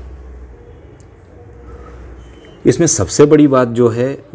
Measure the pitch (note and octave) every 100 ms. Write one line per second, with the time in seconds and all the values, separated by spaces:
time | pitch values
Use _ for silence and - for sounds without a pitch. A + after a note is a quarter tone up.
0 | - - - - - - - - - -
1 | - - - - - - - - - -
2 | - - - - - - - B2+ E3 -
3 | F#2 - D3 D3+ D3 C3 A#2+ A#2 A#2+ A2
4 | C3 C#3 -